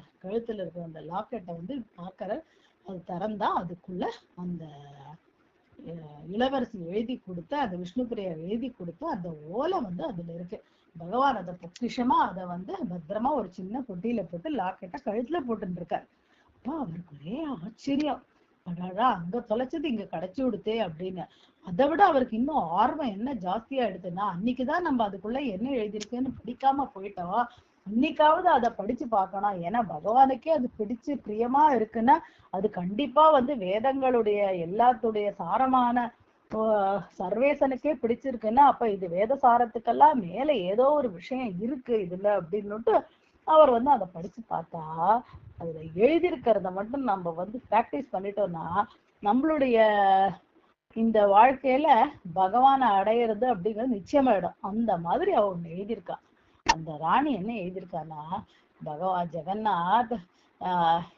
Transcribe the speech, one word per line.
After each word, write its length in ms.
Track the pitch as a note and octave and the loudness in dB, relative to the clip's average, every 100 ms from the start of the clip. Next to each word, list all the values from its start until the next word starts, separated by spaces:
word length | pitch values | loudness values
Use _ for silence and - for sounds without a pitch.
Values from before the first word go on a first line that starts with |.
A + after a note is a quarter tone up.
| - _ | -18 _
கழுத்துல 300 | F#3 A3+ A3+ | -8 -6 -6
இருக்கிற 320 | G#3+ E3+ F3 E3 | -8 -10 -10 -14
அந்த 140 | D#3 | -14
லாக்கெட்டை 460 | D3+ F#3 A3 A3+ F3+ | -10 -10 -8 -12 -12
வந்து 400 | E3+ F#3 C#4 A3 - | -12 -10 -12 -12 -14
பாக்குறார். 440 | F3+ - F#3+ C4+ - _ _ _ C4 | -16 -12 -8 -8 -10 _ _ _ -16
அது 160 | F#3 - | -14 -10
திறந்தா 400 | F3 G#3+ G3+ A3 E4+ | -8 -6 -4 -2 -2
அதுக்குள்ள 500 | F3 F3 - F3+ F4+ A4+ _ - | -6 -10 -10 -6 -6 -8 _ -12
அந்த, 300 | F3+ E3 D#3 C#3+ C#3+ C#3+ C#3 E3 _ _ _ _ _ - - | -10 -10 -12 -18 -20 -20 -20 -20 _ _ _ _ _ -20 -16
அஹ், 440 | E3 D3+ D3 D#3+ | -14 -16 -18 -10
இளவரசி 540 | G#3 C4 C4+ B3 G3 E3 | -2 -2 -2 -6 -8 -6
எழுதி 360 | G3+ A#3 B3 - | -6 -6 -8 -10
கொடுத்த, 340 | F3 D#3+ C#4+ | -12 -8 -4
அந்த 180 | A#3+ F3+ | -4 -6
விஷ்ணுபிரியா 640 | F3 B3+ A#3+ A3 F#3 D#3+ | -8 -6 -6 -6 -8 -8
எழுதி 260 | E3+ A3+ B3+ | -6 -6 -6
கொடுத்த 400 | - F3 E3 E4 | -10 -14 -10 -8
அந்த 260 | A#3 F3 D#3 D3+ | -6 -8 -12 -10
ஓலை 300 | G#3 D#4+ F#4+ | -4 -2 -2
வந்து 240 | G#3+ F3 | -4 -6
அதுல 300 | D#4+ F3 E3+ | -8 -8 -10
இருக்கு. 300 | E3+ F3 - _ _ _ E3 | -12 -12 -14 _ _ _ -16
பகவான் 380 | E3 A#3 C#4 A3 | -6 0 0 0
அதை 180 | F3+ | -6
பொக்கிஷமா 640 | F3 E3+ - A#3+ - A#3+ E4 | -14 -16 -10 -8 -2 0 2
அதை 260 | A#3+ F#3 F3+ | 0 -2 -8
வந்து 300 | F3 G3 F#4 | -10 -10 -8
பத்திரமா 580 | G#3 F3 - G#3 B3+ | -8 -10 -8 -4 -2
ஒரு 140 | D4 F#3+ | -2 -4
சின்ன 280 | - F#3 B3 | -10 -10 -10
பொட்டியில 460 | A#3+ F3 A3+ A#3 E3+ | -10 -8 -6 -4 -6
போட்டு 240 | E3+ D#4 C4 | -8 -6 -4
லாக்கெட்டை 400 | F#3 F#3 F#3 - A3+ | -6 -8 -12 -12 -6
கழுத்துல 340 | G#3+ A#3+ E4+ B3+ | -6 -4 -6 -4
போட்டுட்டு 260 | G#3+ F#3+ F3+ | -6 -6 -8
இருக்கார். 320 | E3+ G3+ - _ _ _ _ _ | -6 -8 -8 _ _ _ _ _
அப்ப 180 | A#3 | -8
அவருக்கு 420 | D#4+ G3+ E3+ F3 C#3+ | -8 -8 -10 -14 -16
ஒரே 200 | D3+ C4 D#4 A#3 G3 | -12 -8 -8 -8 -12
ஆச்சரியம், 580 | - C#4 C#4 D4+ - _ _ _ _ | -10 -4 -2 -2 -4 _ _ _ _
"அடடா, 500 | - E3+ F3+ F#3 B3+ | -12 -10 -8 0 0
அங்க 260 | F#3+ E3+ A#3+ A#3+ | 0 -4 -6 -4
தொலைச்சது 360 | A3 C4 E4 D4+ | -4 -4 -4 -4
இங்க 180 | G#3+ | -4
கிடைச்சு 380 | F#3+ E3 F3+ C4+ | -6 -8 -8 -4
விடுத்தே" 480 | B3+ G3 G#3+ A3+ F#3+ | -2 -2 -4 -2 -4
அப்படின்னு. 380 | D#3 F#3 F#3 - _ _ _ - | -6 -10 -10 -14 _ _ _ -6
அதை 220 | F3 C#4+ | 2 2
விட 180 | D#4+ G4 | 6 6
அவருக்கு 320 | C#4 B3+ A3 | 4 2 0
இன்னும் 180 | C#4 C#4+ | 0 0
ஆர்வம் 520 | E3 F3+ B3 D#4 C4+ | 0 2 2 0 -4
என்ன 260 | G3 B3+ | -4 -6
ஜாஸ்தியா 360 | A#3+ F3+ G#3+ - | -6 -4 -4 -4
ஆயிடுதுன்னா, 540 | C4+ A3+ F#3 F#3 F3 G3+ F3 | -2 -2 -2 -8 -4 -4 -2
அன்னைக்குதான் 440 | A#3 B3+ B3+ E4+ | -4 -2 -2 0
நம்ம 280 | E4+ B3 G#3 | 0 0 0
அதுக்குள்ள 380 | F#3+ G#3+ C4 C#4 | -4 -6 -4 -4
என்ன 220 | F#3 B3+ | -4 -4
எழுதியிருக்குன்னு 640 | C4 G#3 G#3 G#3 A#3+ C4 - A3 | -4 -4 -6 -8 -6 -6 -8 -12
படிக்காம 440 | B3 C4+ C#4 - G3 | -2 0 0 -2 -8
போயிட்டோம், 500 | G3+ F#3+ F3 G#3+ A#3+ - _ _ F#3+ A3+ | -12 -10 -4 -2 -4 -6 _ _ -4 0
இன்னைக்காவது 460 | D#4 - D4+ E4 | 0 4 4 6
அதை 280 | F4+ C4+ A#3 | 4 4 2
படிச்சு 380 | - G3 B3 B3+ | -2 -6 -4 -2
பார்க்கணும். 560 | G#3+ F#3+ G3 G#3 F#3 | 0 0 0 -2 -2
ஏன்னா 180 | E3+ A#3 G3+ | -2 -2 -2
பகவானுக்கே 600 | D3+ F3+ B3 C4 C4 D#4 | -4 2 6 6 4 0
அது 200 | D#4 B3 - | 0 0 -6
பிடிச்சு 280 | G#3 A#3+ - | -6 -6 -6
பிரியமா 600 | C#4 - G#3+ A#3+ C4+ D4+ | -8 -6 -4 0 4 6
இருக்குன்னா, 480 | A#3+ G#3+ A#3 A#3 D#4+ - _ _ | 4 0 2 4 4 2 _ _
அது 200 | F#3 G#3 | -4 -4
கண்டிப்பா 600 | F3+ F3+ G#3 C#4 C4+ D#4+ | -2 -4 -2 0 6 8
வந்து 260 | D4 B3 C4+ | 8 4 -2
வேதங்களுடைய 1120 | F3+ G#3 C4 C4+ C4 B3 G#3 G#3 G3 F#3 E3 | -2 0 0 2 2 2 2 2 0 0 -2
எல்லாத்துடைய 640 | G#3 A#3+ A#3+ A#3 G#3+ G#3 | 2 4 4 0 -2 -2
சாரமான, 840 | G3+ E3+ G#3+ C4 B3+ A#3+ B3 A3+ - _ _ - | -4 -2 0 2 4 2 0 -2 -8 _ _ -8
ஓ, 160 | A3 A3 G#3+ G3 G3 E3+ - | -2 0 2 2 -2 -6 -8
சர்வேசனுக்கே 760 | F#3 G#3+ C#4 C#4+ C4+ B3+ D4 D#4 | -4 2 2 2 0 0 -2 -2
பிடிச்சிருக்குன்னா, 520 | A3+ A#3 C4+ A#3 G#3+ A#3+ | -2 -2 -4 -4 0 6
அப்ப 340 | C#4+ - A#3 | 6 6 0
இது 200 | G3 F3+ | -2 -4
வேத 300 | F3 A3+ C4+ | 0 0 4
சாரத்துக்கெல்லாம் 720 | B3+ A#3+ A#3+ A#3 A#3+ B3+ D4+ | 6 6 4 -2 0 6 6
மேல 400 | C4+ F3 A3 D4+ | 6 -2 -2 0
ஏதோ 380 | B3+ F3+ G#3 C4+ | 0 0 2 4
ஒரு 200 | D4+ B3 | 4 0
விஷயம் 500 | F3 - B3+ B3 F3+ | -4 -8 -6 -6 -6
இருக்கு 460 | A#3 C4+ A#3+ A3+ F3 | -6 -6 -2 -2 -2
இதுல 320 | F#3 G#3 G3+ | -2 0 0
அப்படின்னுட்டு 600 | D#3+ G#3 G3+ G#3+ D#4+ G4 - _ _ _ | -2 -6 -6 -4 2 2 0 _ _ _
அவர் 260 | - D#4 C#4+ | 4 8 10
வந்து 200 | A#3 C4+ | 8 4
அதை 180 | B3 F#3 | 2 2
படிச்சு 280 | E3 G3 - - | -8 -12 -12 -6
பார்த்தா, 720 | D#3+ E3 E3+ D#3 E3 F3 A#3 - - - - | -6 -6 -10 -8 0 2 2 0 -18 -20 -12
அதுல 220 | E3 D#3+ D#3+ E3 | -10 -10 -8 2
எழுதியிருக்கிறத 800 | B3 E4 F4 D4+ B3 G3+ F#3 | 4 4 2 0 2 2 0
மட்டும் 300 | F#3 G#3+ C#4 | -6 -6 -4
நம்ம 260 | B3 F#3+ F3 | -2 -2 -2
வந்து 320 | E3 F#3+ A#3+ - | -6 -8 -8 0
பிராக்டிஸ் 360 | G#3+ A#3+ C#4+ C#4 | 0 0 -4 -6
பண்ணிட்டோம்னா, 680 | F#3 G3 G3+ F#3+ E3 E3 F#3 A#3 _ _ - | -6 -4 -2 -4 -4 -4 -2 -4 _ _ -4
நம்மளுடைய 640 | G3+ B3 D#4 D#4 C4+ A3+ G#3+ G#3 G3 F#3+ F#3+ - _ _ _ _ _ | 2 2 4 2 4 6 6 6 6 4 2 -2 _ _ _ _ _
இந்த 320 | A3+ A3+ G#3+ G3+ | -2 2 4 6
வாழ்க்கையில 800 | G3 B3+ C4 C4+ C4 D#4 A3+ C4+ - F3+ | 8 8 6 2 4 6 6 4 -2 -8
பகவானை 540 | E3 F#3+ A#3+ C4+ C4+ A#3+ | 0 2 4 4 6 4
அடையிறது 680 | G3 G3+ A#3 A3+ G#3+ B3+ G#3 | 4 2 2 2 0 0 0
அப்படிங்கிறது 460 | F3+ G#3+ C4 G3+ | -2 -4 -2 -4
நிச்சயமாயிடும். 520 | - C#4+ B3+ G3 F3+ - | 0 2 4 4 0 -6
அந்த 380 | G3+ G#3+ A3+ F3 | -6 -2 0 0
மாதிரி 340 | E3 A3+ G4 | 0 0 2
அவ 240 | D4 G3+ F3 | 2 2 -2
ஒண்ணு 120 | E3+ | -8
எழுதியிருக்கா. 480 | E3+ G3+ G#3 F3 - _ _ _ _ - | -10 -8 -8 -10 -14 _ _ _ _ -2
அந்த 240 | E3 D#3+ D3 | 0 -2 -4
ராணி 360 | D#3+ A3 D4+ | 2 2 2
என்ன 200 | G#3 G#3 | -2 -4
எழுதியிருக்கான்னா, 920 | A#3 F3+ F#3 F3+ E3+ D#3+ D3+ D#3 G3+ - _ _ - | -6 -8 -10 -10 -10 -10 -12 -10 -10 -10 _ _ -16
"பகவான் 460 | D#3 D3+ F#3 F3+ E3+ | -12 -6 -2 -2 -2
ஜெகநாத், 920 | E3 D#3 G#3 A3 F3 F3 A3 A#3 A3+ - _ _ - | -6 -6 -4 -2 0 2 2 2 -4 -10 _ _ -10
ஆஹ், 420 | F3+ F3+ E3 E3+ E3+ | -2 2 2 2 -2